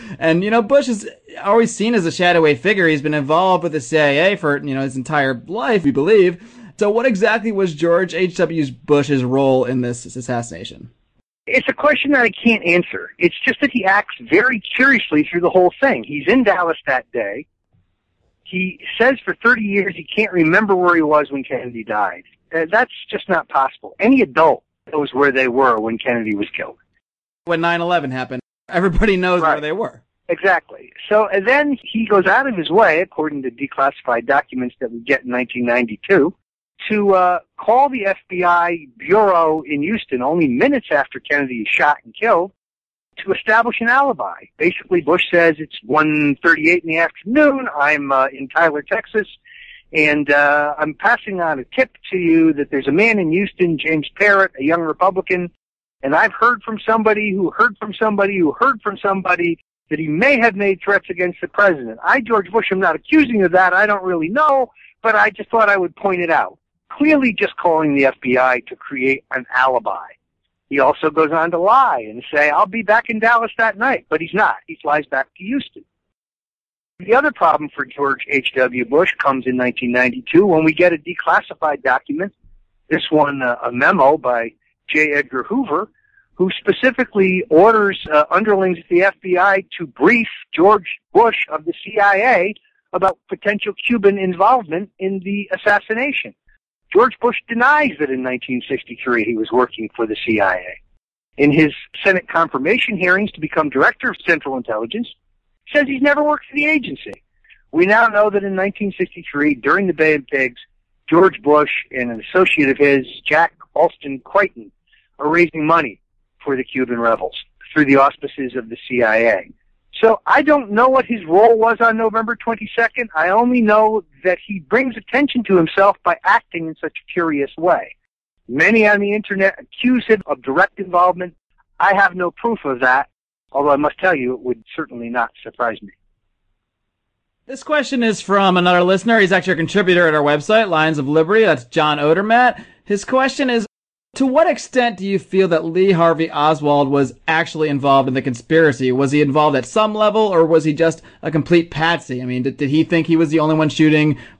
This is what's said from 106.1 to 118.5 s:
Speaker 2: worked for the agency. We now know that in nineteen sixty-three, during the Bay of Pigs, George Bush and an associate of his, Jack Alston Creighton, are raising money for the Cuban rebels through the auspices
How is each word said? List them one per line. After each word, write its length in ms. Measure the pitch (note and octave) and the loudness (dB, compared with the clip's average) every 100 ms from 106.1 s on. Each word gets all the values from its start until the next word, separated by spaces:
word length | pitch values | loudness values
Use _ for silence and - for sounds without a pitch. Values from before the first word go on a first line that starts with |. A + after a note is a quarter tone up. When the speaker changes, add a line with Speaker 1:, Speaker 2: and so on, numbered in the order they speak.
| C#4+ | 2
Speaker 2:
worked 220 | D4 D4 - | 0 -2 -4
for 100 | C#4+ | -4
the 120 | D4 | -2
agency. 560 | D#4 G#3 C3+ - - _ _ _ _ _ | -2 -4 -10 -14 -20 _ _ _ _ _
We 140 | D#3+ F#3 | 0 2
now 220 | A3 A#3 | 4 2
know 220 | G#3 G#3+ | 2 0
that 140 | G3+ | 0
in 120 | G3 F#3+ | -4 -4
nineteen 380 | G3+ - G3+ - | -4 -4 -8 -6
sixty-three, 580 | F3+ F3 - C#3+ D3 C3+ | -8 -8 -10 -2 -2 0
during 320 | C#3 F3+ F#3+ | 0 0 0
the 60 | |
Bay 200 | D#3 D#3 | 0 2
of 140 | D3+ B2+ | 0 -2
Pigs, 340 | C#3 B2+ A#2+ - _ _ _ - | -4 -4 -6 -20 _ _ _ 0
George 320 | E3 F#3 - | 4 4 2
Bush 300 | C#3+ D3+ D3 - - | 2 2 2 -4 -8
and 200 | C3 A#2+ | -8 -6
an 100 | A2+ | -8
associate 480 | - F3+ F#3 D#3 C3+ | -2 0 2 2 0
of 80 | C3 | 2
his, 280 | C#3+ C#3 B2 - - | 2 2 0 -10 -2
Jack 300 | D3+ E3 _ - | 0 0 _ -8
Alston 460 | - E3+ - C#3+ C3 | 0 0 -2 -12 -12
Creighton, 520 | - G3 G3 A#2 G2+ _ _ _ _ - | -2 0 0 -4 -20 _ _ _ _ -8
are 80 | D3 | -2
raising 380 | E3+ E3 D#3+ D3+ | 0 0 0 2
money 340 | E3 C3 F#2 _ _ _ _ D3 | 2 0 -8 _ _ _ _ -6
for 100 | B2+ | -4
the 80 | |
Cuban 360 | - C3 B2 A#2 | -4 -6 -4 -2
rebels 360 | A#2 A2 F#2 - - _ - | 0 0 -4 -12 -18 _ -4
through 120 | D3+ C#3 | 0 4
the 120 | C#3 | 4
auspices 580 | C#3 - C#3+ - B2+ | 4 0 -10 -8 -8